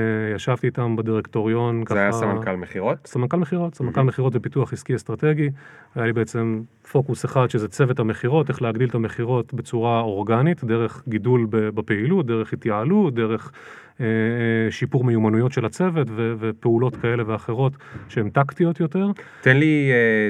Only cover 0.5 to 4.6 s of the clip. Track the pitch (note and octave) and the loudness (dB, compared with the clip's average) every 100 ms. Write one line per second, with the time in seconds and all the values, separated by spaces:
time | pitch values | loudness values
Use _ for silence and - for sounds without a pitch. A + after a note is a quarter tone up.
0.5 | B2+ B2+ C3 A#2+ A2+ A2 A2 G#2 A#2 A2 | 0 -2 -2 -2 0 0 -2 -2 -2 0
1.5 | A#2 A#2+ A#2 A2+ G#2 G2+ G2 A2 F#2 F#2+ | 0 0 -2 -2 2 2 2 0 -2 -2
2.5 | F#2 F2 G2 G#2 D3+ - B2+ B2 F3 E3+ | -4 -6 -4 -2 -4 -4 -2 0 0 0
3.5 | F3+ E3+ - A#2+ C3 C3+ B2+ C3 A#2 A#2 | -2 -4 -4 -4 2 2 2 0 0 -2
4.5 | C#3+ | -2